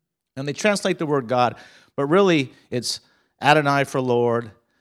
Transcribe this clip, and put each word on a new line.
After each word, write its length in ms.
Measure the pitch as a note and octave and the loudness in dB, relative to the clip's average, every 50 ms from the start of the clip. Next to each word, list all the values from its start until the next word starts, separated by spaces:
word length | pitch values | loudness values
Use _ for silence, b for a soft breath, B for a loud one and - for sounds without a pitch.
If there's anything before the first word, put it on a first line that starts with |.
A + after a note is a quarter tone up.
| _ _ _ _ _ _ - | _ _ _ _ _ _ -14
and 100 | C3 C#3 | -12 -10
they 60 | D3 | -10
translate 460 | C#3 - - G#3+ G3+ - - F#3+ F3 - | -6 -2 -2 -2 0 0 -2 -4 -4 -4
the 80 | E3+ | -4
word 220 | D3 D3+ C#3 A#2+ A2 | -2 -2 -2 -2 -2
God, 280 | B2+ B2 B2 A2+ G#2+ B B B B B B B B | 0 0 0 0 -2 B B B B B B B B
but 100 | - C#3 | -4 -2
really 460 | C#3+ E3 G3 G3+ F#3 E3 D3 C3 B2 b b b b | 2 2 2 4 4 2 0 0 -4 b b b b
it's 300 | A#2+ B2 A2+ - - - _ _ _ _ _ _ _ - | -8 -6 -6 -6 -8 -10 _ _ _ _ _ _ _ 0
Adonai 440 | - C#3 D3+ D#3 C#3+ C#3+ C#3+ C#3 C3+ | 4 4 4 4 4 2 2 0 0
for 160 | - - C3+ | -2 -4 -4
Lord, 520 | C3 B2+ A#2+ A#2+ A#2+ A#2+ A#2 A#2 A#2 G#2+ - _ _ _ _ _ | -2 0 0 2 2 0 0 -2 -6 -8 -16 _ _ _ _ _